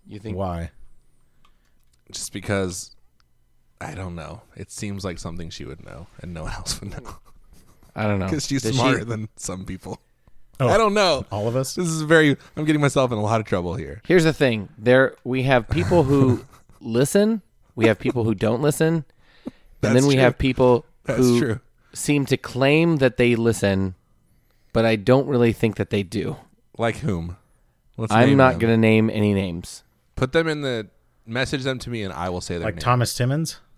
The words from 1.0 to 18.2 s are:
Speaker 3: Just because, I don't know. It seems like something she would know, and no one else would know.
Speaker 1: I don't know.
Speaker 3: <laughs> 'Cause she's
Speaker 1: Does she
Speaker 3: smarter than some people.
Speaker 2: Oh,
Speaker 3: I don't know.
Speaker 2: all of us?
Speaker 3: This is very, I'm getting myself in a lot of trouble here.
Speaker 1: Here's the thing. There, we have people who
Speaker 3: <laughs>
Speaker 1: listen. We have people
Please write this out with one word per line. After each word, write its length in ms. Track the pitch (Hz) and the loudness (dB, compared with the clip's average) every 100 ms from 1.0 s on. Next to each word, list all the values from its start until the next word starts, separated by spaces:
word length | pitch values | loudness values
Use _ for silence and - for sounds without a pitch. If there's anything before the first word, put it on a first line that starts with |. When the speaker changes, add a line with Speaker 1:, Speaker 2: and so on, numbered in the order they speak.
| _ _ _ _ _ _ _ _ _ _ _ | _ _ _ _ _ _ _ _ _ _ _
Speaker 3:
Just 220 | - - | -14 -12
because, 640 | 101 95 98 95 90 - - _ _ _ _ _ _ _ _ | -12 -4 -2 -2 -6 -14 -20 _ _ _ _ _ _ _ _
I 160 | 160 143 | -14 -12
don't 200 | 95 85 | -12 -12
know. 260 | 73 78 _ - | -14 -18 _ -20
It 140 | - | -18
seems 360 | - 107 98 92 | -12 -10 -8 -8
like 120 | 82 | -8
something 320 | 87 85 82 | -10 -10 -12
she 140 | - 71 | -12 -14
would 180 | 67 - | -16 -18
know, 220 | - 87 - | -18 -20 -18
and 140 | 90 | -14
no 100 | 85 | -12
one 80 | 78 | -10
else 260 | - 90 - | -10 -8 -10
would 100 | 101 | -10
know. 240 | - - - _ - - - _ _ - - | -14 -16 -20 _ -20 -20 -20 _ _ -18 -6
Speaker 1:
I 80 | |
don't 160 | 107 101 | -2 -2
know. 80 | 92 | -2
Speaker 3:
<laughs> 20 | |
'Cause 160 | 151 - | -4 -4
she's 140 | 139 | -4
Speaker 1:
Does 100 | 110 | -2
she 40 | 127 | 0
Speaker 3:
smarter 280 | 131 135 110 | 0 0 -4
than 240 | 110 107 _ | -8 -10 _
some 280 | - 92 95 | -12 -10 -12
people. 360 | 92 - - _ _ _ - - - | -14 -12 -16 _ _ _ -20 -20 -2
Speaker 2:
Oh, 80 | 131 | 2
Speaker 3:
I 80 | 190 | 2
don't 160 | 220 | 2
know. 320 | 208 190 139 - | 2 2 0 -2
Speaker 2:
all 160 | 101 107 | -4 -2
of 80 | 123 | -2
us? 180 | 131 - | -4 -4
Speaker 3:
This 120 | 175 | -4
is 140 | 160 | -4
very, 340 | 151 160 151 135 - - | 4 6 6 2 -6 -6
I'm 100 | 151 | 0
getting 160 | 151 | 2
myself 300 | 143 143 127 | 2 2 0
in 60 | 113 | 0
a 40 | |
lot 180 | 104 113 | 0 0
of 80 | 104 | 0
trouble 280 | 95 87 82 | -4 -2 -6
here. 260 | 71 73 - | -10 -12 2
Speaker 1:
Here's 180 | 175 160 | 4 4
the 80 | |
thing. 360 | 143 139 113 95 - | 2 0 0 -6 -4
There, 380 | 110 127 135 - | 4 6 4 0
we 200 | 123 131 | -6 -2
have 240 | 127 127 110 | 2 2 2
people 340 | 151 175 175 | -2 2 2
who 420 | 135 139 131 120 - - | 4 4 4 2 -4 -20
Speaker 3:
<laughs> 180 | _ - | _ -18
Speaker 1:
listen. 600 | - 113 143 202 214 226 _ _ _ - | -4 0 2 4 2 0 _ _ _ 0
We 120 | 113 | 2
have 100 | 107 | 2
people 260 | 120 123 | -2 -2